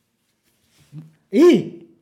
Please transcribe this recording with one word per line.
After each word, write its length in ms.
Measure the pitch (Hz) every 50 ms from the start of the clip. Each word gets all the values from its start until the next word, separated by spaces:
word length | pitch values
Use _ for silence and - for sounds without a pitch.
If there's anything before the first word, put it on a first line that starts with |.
| _ _ _ _ _ _ _ _ _ _ _ _ _ _ _ _ _ _ - 147 - - _ _ _ _ 190
إيه. 380 | 233 330 349 285 180 - - - - - - _ _